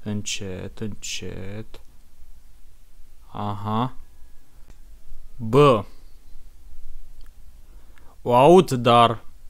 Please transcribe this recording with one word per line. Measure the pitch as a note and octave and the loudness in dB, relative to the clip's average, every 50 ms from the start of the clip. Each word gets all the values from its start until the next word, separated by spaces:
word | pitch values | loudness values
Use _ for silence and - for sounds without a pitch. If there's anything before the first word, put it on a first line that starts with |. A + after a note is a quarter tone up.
| - | -6
Încet, | A2 G#2 G2+ G2 - - - G#2 F#2+ F#2 F#2 F#2 G2+ - - | -4 -4 -4 -4 -4 -6 -6 -6 -6 -8 -8 -10 -10 -8 -8
încet. | A2+ G#2+ F#2+ - - - - - - F#2 F2 F2+ F#2+ G2 G2+ G#2+ A2 - - - - - - - - - - - - - - - - - - - - - - - - - - - - - - - - | -8 -6 -6 -6 -8 -6 -8 -6 -6 -6 -8 -8 -8 -8 -8 -8 -10 -10 -12 -12 -12 -14 -16 -16 -18 -16 -14 -12 -12 -12 -12 -14 -14 -16 -14 -14 -14 -14 -14 -16 -16 -16 -14 -14 -14 -14 -14 -16 -16
Aha. | - - G#2 G#2 G#2 G2+ G2+ G2+ G#2+ G#2+ A2+ B2 C3 - - - - - - - - - - - - - - - - - - - - - - - - - - - - - | -12 -10 -8 -6 -6 -6 -6 -4 -2 -2 -2 -2 -2 -4 -8 -10 -10 -14 -14 -14 -12 -12 -12 -12 -14 -16 -16 -16 -16 -14 -16 -16 -16 -14 -10 -6 -4 -4 -4 -4 -6 -8
Bă. | - A2+ A2 A2+ C#3 D3 C#3+ B2 G#2 F#2 - - - - - - - - - - - - - - - - - - - - - - - - - - - - - - - - - - - - - - - - - - - - - - - | -6 -4 2 6 6 8 8 6 4 0 -6 -12 -14 -14 -14 -16 -14 -12 -8 -8 -8 -8 -10 -14 -14 -10 -6 -4 -2 -2 -2 -2 -4 -4 -6 -8 -10 -10 -10 -12 -14 -16 -16 -16 -16 -20 -18 -18 -18 -18 -16 -16 -16 -16 -16 -16 -8
O | - A#2 A#2+ | 0 4 6
aud, | B2 C3+ D#3 F3 F#3+ F3 - | 8 10 12 10 10 8 6
dar | C3+ B2 A#2 B2 A#2 A#2+ A#2 A2+ A2+ G#2+ - - - - - | -2 2 4 6 8 8 8 6 4 -2 -6 -12 -12 -10 -14